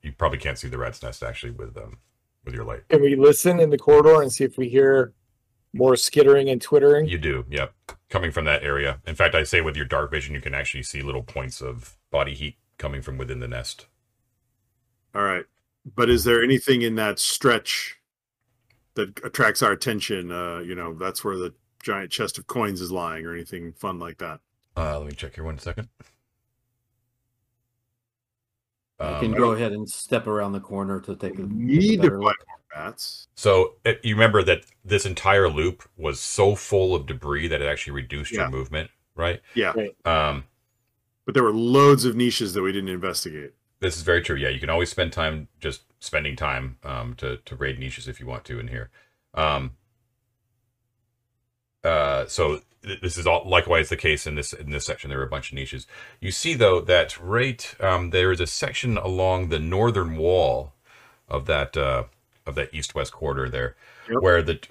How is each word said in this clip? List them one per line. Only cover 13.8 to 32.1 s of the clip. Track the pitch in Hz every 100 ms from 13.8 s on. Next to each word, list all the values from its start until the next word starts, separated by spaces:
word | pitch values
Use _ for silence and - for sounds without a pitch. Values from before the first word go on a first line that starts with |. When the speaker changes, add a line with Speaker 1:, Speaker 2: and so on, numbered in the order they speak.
| - _ _ _ _ _ _ _ _ _ _ _ _
Speaker 3:
All | 101
right. | 101 90 - _ _ _ -
But | 104 120
is | 120
there | 120 117
anything | 123 131 - 123
in | 117 110
that | 107 98
stretch | - - 131 113 - - - - _ _ _ _ _ _ _ _ _
that | - 98 -
attracts | 87 - 113 -
our | 113
attention? | 98 120 107 - 98 87
Uh, | 87 87 85
you | 87
know, | 90 85
that's | 80 92 -
where | 104 95
the | 90 - _ _
giant | - 98 92
chest | - 104 -
of | -
coins | 123 107 92
is | 87
lying | 90 85 80 82
or |
anything | 85 82 92 85
fun | 80 101 87
like | 85 80
that. | 85 78 _ _ _ -
Speaker 1:
Uh, | 78 73
let | 73
me |
check | 71 76
here | -
one | 80 76
second. | 87 95 120 _ _ _ _ _ _ _ _ _ _ _ _ _ _ _ _ _ _ _ _ _ _ _ _ _ _ _ _ _ _ -
Speaker 4:
You | 78
Speaker 1:
Um, | 76
Speaker 4:
can | 113
Speaker 3:
I | 110
Speaker 4:
go | 117
Speaker 3:
don't | 113
Speaker 4:
ahead | 117
and | 104 104
step | - - 117 110
around | 104 101
the | 98
corner | - 98 98 95
to | 95
take | 92 92 95
a, |
Speaker 3:
need | 98 107 123 151 208 208
to |
Speaker 4:
better | 151